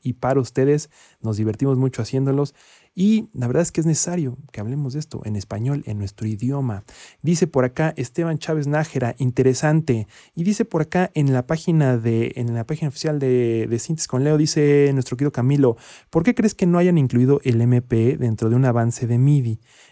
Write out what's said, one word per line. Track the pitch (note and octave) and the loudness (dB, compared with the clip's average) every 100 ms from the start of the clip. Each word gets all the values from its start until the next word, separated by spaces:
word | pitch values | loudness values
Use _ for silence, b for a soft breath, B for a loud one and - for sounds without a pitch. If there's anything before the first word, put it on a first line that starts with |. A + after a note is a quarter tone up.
y | B2+ | -8
para | B2 B2+ C3+ | -4 -2 0
ustedes. | B2 - C3+ D3+ - b b b | -2 0 0 0 -4 b b b
Nos | A2+ G#2 | -6 -4
divertimos | G#2+ G#2 C3+ C3 | -4 -2 0 0
mucho | C3 B2 | -2 -4
haciéndolos. | A2 C3+ C3+ C#3 C#3+ - b b b | -6 -2 0 -2 -2 -8 b b b
Y | - G3+ A3 A3 | -2 2 2 -2
la | - A#2+ | -6 -2
verdad | D3 | 0
es | F3 | 0
que | - | 0
es | E3 | 0
necesario | D3+ - F3 C3 B2 - | 0 -2 -4 -4 -6 -14
que | - | -10
hablemos | G#2 C#3+ C3+ | -6 -6 -6
de | D3 | -8
esto | D#3 - | -10 -10
en | G#2+ G#2 | -6 -6
español, | - G2+ B2+ C#3+ B2+ | -6 -4 -4 -4 -4
en | G#2 | -6
nuestro | G2 - A2 | -8 -6 -6
idioma". | G#2 A#2+ C#3+ B2+ G2 - B B B | -4 -4 -4 -4 -6 -12 B B B
Dice | D3 E3+ E3 | -2 0 0
por | C3+ | 0
acá | B2 - D#3+ - | 0 0 -4 -4
Esteban | B2 - E3 D3+ | -6 -4 -4 -4
Chávez | - D#3 C#3+ | -4 -4 -2
Nájera, | D3 D#3 C3+ A#2+ - | -2 -2 -4 -4 -2
"Interesante". | B2+ B2 C3 B2+ D#3 D#3 D#3 A#2 G#2+ b b E3+ | -2 2 2 2 2 2 2 -2 -4 b b -4
Y | |
dice | F3 G#3 A3+ | -2 0 -2
por | E3 | -2
acá | D#3 F3+ F3+ | -2 -2 0
en | D3+ C#3 | 0 2
la | C3 - | 0 0
página | D#3+ - D#3+ C3+ A#2+ | -2 0 2 4 2
de, | A#2 A2+ A#2 - | 0 0 0 -4
en | A#2+ | -4
la | A#2 A2+ | -4 -6
página | D3+ D3 | -6 -6
oficial | - D#3 D3 | -6 -4 -2
de, | C3 B2 A#2 A2+ A2 | 0 2 2 0 -2
de | A#2 | -4
Sintes | - D#3+ - | -4 -6 -4
con | B2+ D3 | -2 2
Leo, | D3+ | 2
dice | D3+ D#3+ D3 C#3+ C#3+ | 2 2 4 4 4
nuestro | C3+ B2 B2 | 2 -2 -2
querido | C#3+ | -2
Camilo, | - B2+ C#3+ B2+ A2 B B B | 0 2 4 2 0 B B B
¿Por | E3 | 0
qué | E3+ B3 | 0 2
crees | G#3+ | 0
que | - F3+ | 0 2
no | F3 | 4
hayan | F3+ E3+ | 4 4
incluido | C3 A#2+ B2+ C#3+ C3 | 2 4 4 2 2
el | A#2 | 2
M | A#2+ B2 | 4 2
P | B2 A2+ A#2 | 2 2 2
E | D#3 | 0
dentro | B2 G#2+ A2+ | -2 0 0
de | A#2+ | 2
un | C3 | 2
avance | A#2 A2+ - A#2 | 2 0 -2 -2
de | A#2+ | 2
midi? | C#3 D3 A#2+ A2 b b b | 4 4 0 -4 b b b